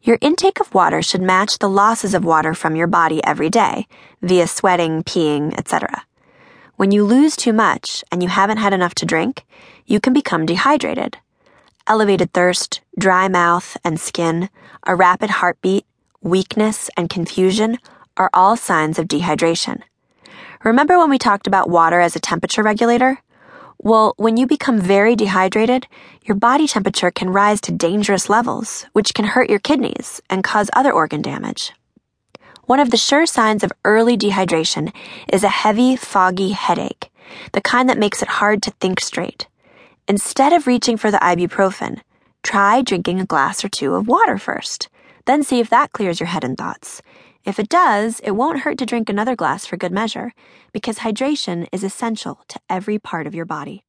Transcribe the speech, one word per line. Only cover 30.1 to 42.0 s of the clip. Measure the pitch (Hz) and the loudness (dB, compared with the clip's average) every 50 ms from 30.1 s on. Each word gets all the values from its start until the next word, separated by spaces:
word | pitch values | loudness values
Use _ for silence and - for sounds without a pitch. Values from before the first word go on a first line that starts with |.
| - - _ _ | -16 -18 _ _
and | 185 190 190 | -4 -4 -2
cause | - - 214 208 - - | 0 0 0 0 2 0
other | 180 - - | 2 2 4
organ | - 165 156 - 156 147 - | 2 2 0 0 -2 -6 -6
damage. | - 139 143 - 50 - - - - - _ _ _ _ _ _ _ _ _ _ _ _ - _ - - - _ | -6 -8 -8 -8 -10 -10 -10 -10 -12 -12 _ _ _ _ _ _ _ _ _ _ _ _ -20 _ -20 -20 -20 _
One | - 247 277 | 2 2 4
of | 294 240 | 4 2
the | - | 2
sure | - - - 277 294 330 | 0 2 2 2 2 2
signs | 330 - - 226 214 214 202 - | 2 0 0 2 2 2 0 -2
of | 180 - _ _ | -4 -6 _ _
early | 196 208 220 226 240 240 | 2 4 4 4 4 2
dehydration | 196 202 208 190 196 190 170 170 - 160 - - - 151 - - - - - - - - - - | 2 0 0 0 0 0 0 0 -2 -2 -2 -4 -4 -6 -8 -10 -14 -20 -20 -20 -16 -4 -2 0
is | 185 202 | 2 2
a | 196 | 0
heavy, | - - - 220 208 220 247 254 262 | 0 0 0 0 2 4 2 2 2
foggy | 247 - - - 202 185 185 185 185 196 185 | 0 -4 -2 2 2 2 2 2 0 -2 -4
headache, | 208 - - - - - - - - _ - _ _ _ - - - - - - - | -4 -4 -2 -2 -2 -2 -4 -8 -10 _ -16 _ _ _ -20 -20 -20 -20 -16 -6 -6
the | 196 | -4
kind | - - - 247 254 262 | -2 0 0 2 2 2
that | 269 | 2
makes | 254 214 208 - - | 2 0 -2 0 -4
it | 196 | -6
hard | - - - 208 208 214 202 | -4 -2 0 2 2 2 0
to | - - - _ | -2 -8 -6 _
think | - 185 185 - | -4 -2 -2 -2
straight. | - - - 170 180 - - - - _ _ _ _ _ _ - - _ _ _ _ | -4 -6 -6 -8 -8 -8 -10 -14 -18 _ _ _ _ _ _ -20 -20 _ _ _ _
Instead | - 202 202 - - - - 269 285 339 | -2 -2 -2 -2 -4 0 2 4 4 4
of | 339 - | 2 4
reaching | 254 247 233 - 247 226 | 2 0 2 0 -2 -2
for | 214 - 214 | 0 0 0
the | 208 | 0
ibuprofen, | 196 - 180 180 175 175 170 - - 196 190 185 - - - - - | 2 2 2 2 0 -2 -2 0 0 0 0 0 -4 -10 -10 -10 -12